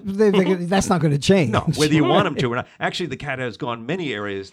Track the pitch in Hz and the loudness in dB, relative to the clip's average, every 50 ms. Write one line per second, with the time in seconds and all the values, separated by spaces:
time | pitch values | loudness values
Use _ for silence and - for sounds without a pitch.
0 | - 196 196 196 214 208 190 196 185 175 190 175 175 170 196 196 - - 190 170 | -2 -4 0 2 2 4 4 4 2 2 0 -2 -2 0 0 0 2 0 0 2
1 | 156 160 143 143 - - 196 196 156 113 113 - - 165 143 - 151 151 151 160 | 2 2 0 2 2 4 4 4 4 2 0 0 0 0 0 2 2 4 4 4
2 | 147 135 156 185 202 180 143 - 139 120 117 123 117 - - - - 185 - - | 4 4 4 4 2 2 0 -2 -2 -2 -2 -4 -6 -8 -8 -6 -6 -4 -4 -4
3 | 185 156 131 - - 143 135 127 127 123 107 - 151 123 117 117 113 120 165 190 | -6 -6 -8 -8 -8 -8 -6 -6 -6 -6 -6 -6 -6 -6 -6 -6 -6 -6 -6 -4
4 | 170 139 113 104 104 104 98 98 98 95 | -4 -4 -4 -4 -4 -4 -6 -6 -8 -10